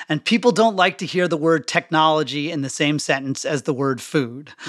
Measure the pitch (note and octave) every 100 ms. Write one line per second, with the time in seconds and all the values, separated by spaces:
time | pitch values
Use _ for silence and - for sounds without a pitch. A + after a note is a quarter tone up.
0 | - D3+ - A#3 B3 G#3 A3+ F#3+ F3+ -
1 | E3 F3+ F3+ D#3+ D#3+ D#3+ - F3 - D#3
2 | D#3 D#3 C3+ C#3+ D3 D#3+ C3+ - D3 D3+
3 | - C3+ C3+ C3+ - D3 C#3 C3 C3+ B2+
4 | - D#3 A#2+ B2+ D3 -